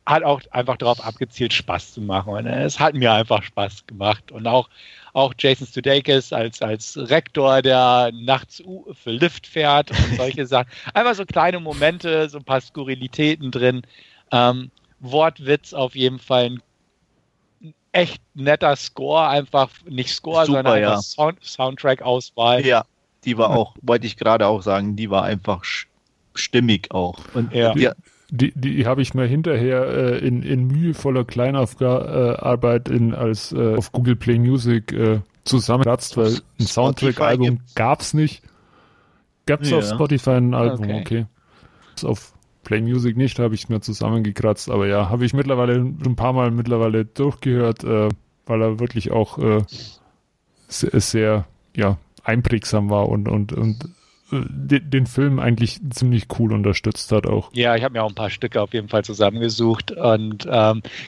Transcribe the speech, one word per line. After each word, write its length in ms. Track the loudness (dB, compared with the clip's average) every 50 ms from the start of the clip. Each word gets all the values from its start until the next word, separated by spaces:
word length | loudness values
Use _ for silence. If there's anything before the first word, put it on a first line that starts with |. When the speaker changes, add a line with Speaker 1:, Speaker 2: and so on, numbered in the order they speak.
| _
Speaker 1:
hat 180 | 0 0 2 2
auch 160 | 2 0 0 -4 -6
einfach 260 | -4 -4 -2 -2 -4
darauf 260 | 0 0 0 0 0 -2
abgezielt, 480 | -8 -8 -8 -8 -8 -4 -4 -2 -2 -2
Spaß 420 | -2 -2 -4 -4 -6 -6 -10 -12
zu 60 | -10
machen. 320 | -6 -4 -4 -2 -4 -4 -6
Und 140 | -6 -6
es 320 | -4 -4 -2 -2 -4 -2 0
hat 140 | 0 0 2
mir 180 | 2 2 4 4
einfach 300 | 4 2 2 0 -2 -2
Spaß 440 | -4 -6 -6 -6 -6 -8 -12 -20
gemacht. 440 | -20 -10 -4 -2 -2 -2 -2 -6 -14 -16
Und 140 | -8 -2
auch, 220 | 0 0 0 0 -2 _ -20 -20 -20 -20 -20 -20 -6 -2
auch 220 | 0 0 0 0 0
Jason 280 | 2 2 2 0 -2
Sudeikis 680 | -8 -10 -4 0 0 0 2 2 2 0 0 0 -2 -4
als, 300 | -4 -4 -6 -6 -6 -6
als 340 | -6 -6 -6 -8 -12 -12
Rektor, 640 | -12 -2 0 0 0 0 0 -2 0 2 4 4 4 4
der 480 | 4 4 4 4 4 4 4 2 0 -2
nachts 480 | -4 -2 -2 -2 -2 -4 -8 -20 -20
U-, 260 | -18 -18 -18 -16 -18 -20 -20
für 160 | -14 _ -8 -2
Lyft 340 | 0 0 -2 -2 -6 -16
fährt 440 | -10 -4 0 2 4 4 2 2 0
und 260 | 0 0 0 2 0
solche 300 | -2 -2 -4 -4 -6 -4
<laughs> 0 |
Sachen. 220 | 0 0 0 0 -2 -8 -16 -18 -4 -2
Einfach 200 | 0 2 2 0
so 100 | -2 -6
kleine 340 | -4 0 0 2 2 0 -2
Momente, 680 | -6 -10 -4 0 0 0 0 0 -2 -2 0 0 0 -2
so 100 | -6 -10
ein 60 | -6
paar 160 | -4 -2 -2
Skurrilitäten 920 | -2 -6 -10 -10 -8 -8 -8 -8 -8 -8 -4 0 0 0 0 -2 -4 -6
drin. 320 | -2 2 2 2 2 0 -6 _ _ _ -20 _ _ _ _ _
Ähm, 400 | 2 2 4 4 2 0 -4 -12 -16 _ _ _ _ _
Wortwitz 720 | -8 -2 0 2 2 2 0 -2 -2 -2 -2 -2 -2 -6 -6
auf 200 | -4 -4 -4 -2
jeden 240 | -2 -2 -2 -2 -4
Fall, 280 | -4 0 2 2 2
ein 160 | 0 -4 -8 -14 _ _ _ _ _ _ _ _ _ _ _ _ _ _ _ _ _ _ _ -20 -20 -20 _ _ _ 0
echt 280 | 0 0 0 -4 -10 _ _ _
netter 420 | -4 0 0 0 2 2 0 0
Score, 520 | 0 -4 -10 -12 -10 -4 -2 0 0 2 2
einfach 420 | 0 -2 -2 0 0 0 0 0 -4 -10 _ -10
nicht 220 | -8 -8 -6 -6 -8
Score, 320 | -8 -6 -2 0 2 2
Speaker 2:
Super, 100 | 4 2 2
Speaker 1:
sondern 220 | 2 2 2 4
Speaker 2:
ja. 100 | 4 2
Speaker 1:
einfach 120 | 0 0 -2
Sound-, 420 | -6 -2 -2 0 0 -2 -4 -12
Soundtrack-Auswahl. 1200 | -14 -6 -4 -4 -4 -4 -2 0 0 0 0 0 0 -2 -2 -2 -6 -4 0 4 4 4 4 4
Speaker 2:
Ja, 200 | 4 4 4 2 -2 _ _ _ _ _ _ _
die 120 | -4 0 2
war 120 | 2 2
Speaker 1:
Ja. 60 | 4
Speaker 2:
auch, 180 | 2 0 -2 -6 -6 0
wollte 240 | 0 2 2 0
ich 100 | -4 -8
gerade 300 | -2 2 2 4 4 4
auch 160 | 2 2 0 0
sagen, 320 | 0 0 0 0 -2 -4
die 140 | -4 -4 0
war 140 | 0 0 0
einfach 400 | 0 -2 -4 -4 -4 -4 -4 -6
sch-, 220 | -8 -8 -8 -10 -14 _ _ _ _ _ _ _ _ _
stimmig 560 | -10 -6 0 2 2 4 4 2 0 -2 -4 -4
auch. 260 | -4 -4 -4 -6 -10 -16 -8 -6
Und 180 | -4 -4 -2 0
Speaker 1:
Ja. 200 | 2 2 2 4
Speaker 2:
die 160 | 2 2 0 0 -4 -10 _ _ _ _ _
Speaker 3:
Die, 220 | -2 0 0 0 0
die, 200 | -2 -4 -2 0
die 100 | 0 0
habe 140 | 0 0 0
ich 140 | 0 -2 -2
mir 100 | -2 0
hinterher, 600 | 0 0 0 0 0 0 0 0 0 0 0 0
äh, 320 | -2 -2 0 0 0 0 0
in, 240 | 0 0 0 -2 -2
in 240 | -2 0 0 0
mühevoller 580 | 0 0 0 0 0 -2 -2 -2 -2 0 0 -2
Kleinarbeit 1700 | -2 -2 -2 0 0 0 0 -2 -2 -2 -2 0 0 2 0 -2 -2 0 0 0 0 0 -2 0 0 0 2 2 2 2 0 0 0
in, 240 | 0 2 2 2 0
als, 380 | 0 -2 -2 -2 -4 -6 -6 -2
äh, 220 | 0 0 2 2
auf 140 | 0 -2 -2 -4
Google 240 | 0 0 2 0
Play 220 | 0 0 2 2 4
Music, 540 | 4 2 2 2 2 2 0 0 0 -2 -2
äh, 280 | 0 2 2 2 0 -2 -6 _ _ _
zusammenkratzt, 760 | 0 0 0 2 2 2 2 2 2 2 0 -2 -4 -2 0
weil 80 | 2
Speaker 2:
Auf 60 | 2 2 0 -4 _ _ -4
Speaker 3:
ein 60 | -4
Speaker 2:
Spotify 0 |
Speaker 3:
Soundtrack-Album 800 | -2 0 2 2 2 2 0 0 0 0 2 2 2 2 2 2 2 0
Speaker 2:
gibt's 180 | -2 -4 -6 _
Speaker 3:
gab's 380 | 0 0 2 0 0 -2 -2 0
nicht. 300 | 2 2 0 -2 -6 _ -20 _ _ _ _ _ _ _ _ _ _ _ _ _ _ _ _ _ _ _
Gab's 260 | -2 -2 0 0 0 2
auf 100 | 2 0
Speaker 2:
Ja. 100 | 0 0
Speaker 3:
Spotify 360 | 0 0 0 0 0 2 2 2
ein 200 | 4 2 2 2
Album, 380 | 2 2 0 0 -2 -4 -4
Speaker 1:
Okay. 100 | -4 -6
Speaker 3:
okay. 1080 | -4 -4 -4 -4 -4 -6 -10 _ _ _ _ _ -20 _ _ _ _ _ _ -8 -6
Auf 280 | -4 -4 -6 -8 -14 _ _ _ _ _ _ -8
Play 180 | -4 -2 -2 0
Music 340 | 0 0 0 0 0 0
nicht, 220 | 0 0 0 0 -2
habe 160 | -2 -2 -2
ich 160 | -4 -4 -4
mir 100 | -4 -4
zusammengekratzt, 920 | -4 -6 -6 -4 -2 -2 0 0 -2 -2 -2 -2 0 0 0 -2 -4 -4
aber 160 | -2 0 0
ja, 220 | 0 0 0 0 0
habe 160 | 0 0 0
ich 80 | 0 0
mittlerweile 440 | 0 0 0 0 2 2 2 2
ein 380 | 2 0 -2 -4 -4 -2 -2 -2
paar 180 | 0 0 0 0
Mal 160 | 0 0 0
mittlerweile 560 | 0 -2 -2 0 0 0 2 2 0 0 -2
durchgehört, 760 | -2 -2 -2 -2 -2 -2 -2 -2 0 0 2 2 0 0 -2 -2
äh, 280 | -2 0 2 2 0 -2 -4 _ _ _ _ _
weil 160 | -4 -2 0
er 180 | 0 0 0 -2
wirklich 320 | -4 -4 -2 -4 -4 -2
auch, 280 | 0 0 0 -2 -2 -2
äh, 240 | 0 2 2 2 0 -2 -6 -14 -18 -20 -20 _ _ _ _ _ _ _ _ _ _ _ _ _ _ _
se-, 320 | -6 -4 -4 0 2 0
sehr, 460 | 0 2 0 0 2 2 2 0 -2 -4 _ _ _ _ -4
ja, 220 | 0 0 0 0 -2 -6 _ _ -8 -4
einprägsam 680 | 0 0 0 2 0 0 -2 0 -2 -2 0 0 2
war 180 | 2 2 2 0
und, 180 | 0 -2 0
und, 280 | 0 0 0 -2 -2 -2
und, 300 | -2 0 0 -2 -2 -6 -12 -16 _ _ _ _ _ _ _ -6
äh, 100 | -6 -6 -6
de-, 300 | -8 -8 0 2 2 2
den 260 | 2 2 2 2 2
Film 320 | 2 2 2 2 2 2 2
eigentlich 420 | 2 2 2 2 2 -2 -2 -6 -8 -8
ziemlich 380 | -4 0 2 2 2 2 0 -2 -2 0
cool 140 | 0 2 2
unterstützt 580 | 2 2 2 2 0 0 -2 -4 -4 -2 0
hat 160 | 0 0 2
auch. 240 | 2 0 -2 -2 -4 -2
Speaker 1:
Ja, 200 | 0 2 2 2
ich 80 | 2 0
habe 100 | -2 -2
mir 80 | -2 -4
auch 80 | -4
ein 40 | -4
paar 140 | -6 -6 -6
Stücke 320 | -6 -6 -8 -4 -2 -2
auf 140 | -2 -2 -4
jeden 140 | -6 -4 -2
Fall 120 | -2 -2 -2
zusammengesucht 920 | -2 0 2 2 2 2 0 -2 -2 -2 0 2 2 2 0 -2 -8 -6
und, 540 | 0 2 2 2 2 0 -4 -8 -8 -6 0
ähm, 320 | 2 4 4 4 2 0 -4 -10 -14 -16 -14